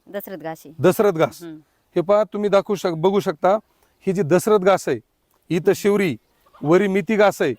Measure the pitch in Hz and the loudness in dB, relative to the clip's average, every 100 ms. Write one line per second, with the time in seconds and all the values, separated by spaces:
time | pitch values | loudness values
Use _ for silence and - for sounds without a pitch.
0 | _ 196 202 185 160 160 143 156 160 - | _ -14 -12 -14 -14 -14 -16 0 0 2
1 | 208 160 147 - 170 156 _ _ _ 175 | 0 2 -2 -4 -18 -18 _ _ _ -4
2 | 170 208 214 208 208 196 185 196 185 160 | 0 0 0 -4 0 0 0 -4 -4 -2
3 | 185 196 190 156 180 214 - _ _ _ | 0 0 -2 -2 0 0 -4 _ _ _
4 | 190 180 147 180 214 214 185 185 - 117 | -6 -2 0 0 2 2 2 0 -2 -6
5 | _ _ _ _ - 170 196 175 208 208 | _ _ _ _ -6 -2 0 0 0 0
6 | 185 110 _ _ _ - 143 180 208 190 | -2 -4 _ _ _ -6 2 2 2 -2
7 | 185 208 202 - 160 | -2 2 2 2 -4